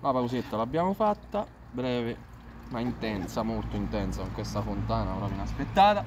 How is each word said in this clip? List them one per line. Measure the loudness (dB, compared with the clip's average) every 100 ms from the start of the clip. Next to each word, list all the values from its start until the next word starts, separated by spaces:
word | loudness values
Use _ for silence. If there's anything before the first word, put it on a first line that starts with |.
La | 2
pausetta | 2 2 0 -2 -2
l'abbiamo | 0 2 2
fatta, | 4 2 2 -2 -4 -4 -10 -10
breve | -4 0 2 0 -4 -10 -18 -16 -16 -8
ma | -2
intensa, | -2 -2 -2 -2 -2 -2
molto | 0 0 -2
intensa, | -2 0 0 0 -2
con | -4
questa | -4 -4 -2
fontana | -2 -2 0 0 0
proprio | -2 -2
inaspettata. | -2 -4 -4 0 8 8 8